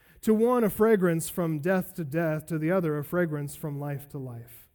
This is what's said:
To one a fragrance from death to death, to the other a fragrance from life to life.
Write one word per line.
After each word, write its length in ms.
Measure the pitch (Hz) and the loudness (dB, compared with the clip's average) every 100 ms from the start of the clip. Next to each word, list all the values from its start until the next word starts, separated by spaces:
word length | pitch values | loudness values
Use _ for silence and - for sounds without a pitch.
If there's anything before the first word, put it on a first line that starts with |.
| _ - | _ -6
To 100 | - | 2
one 320 | 214 233 247 | 4 4 4
a 60 | 208 | 2
fragrance 580 | - 220 220 175 165 - | 4 4 6 4 0 -2
from 300 | - 165 156 | -4 -2 -2
death 360 | 165 190 185 - | 0 0 -2 -8
to 80 | |
death, 420 | 147 160 165 156 156 | -6 -2 -2 -2 -4
to 120 | 165 | -4
the 120 | 156 | 0
other 260 | 190 165 147 | 0 0 -2
a 80 | |
fragrance 500 | 139 175 170 147 143 | -2 -2 0 -2 -6
from 240 | - 156 143 | -8 -8 -6
life 300 | 143 143 - | -6 -8 -10
to 80 | 143 | -12
life. 500 | 131 117 117 - - | -10 -12 -16 -20 -20